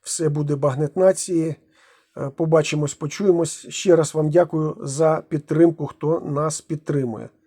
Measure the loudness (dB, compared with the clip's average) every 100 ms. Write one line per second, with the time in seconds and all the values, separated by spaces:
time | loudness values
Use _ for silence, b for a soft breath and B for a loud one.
0 | -8 -2 -2 0 -2 0 0 0 -4 2
1 | 2 2 -2 -2 -2 -6 _ b b b
2 | b -10 -10 -2 2 2 2 -2 -2 -4
3 | -10 -2 2 2 0 -4 -12 -4 4 4
4 | 4 0 2 2 2 0 -4 -6 -10 0
5 | 2 2 -4 -8 -2 4 4 2 -10 -6
6 | -2 -2 -2 -4 -4 -6 _ -8 -4 -2
7 | -2 -6 -12 _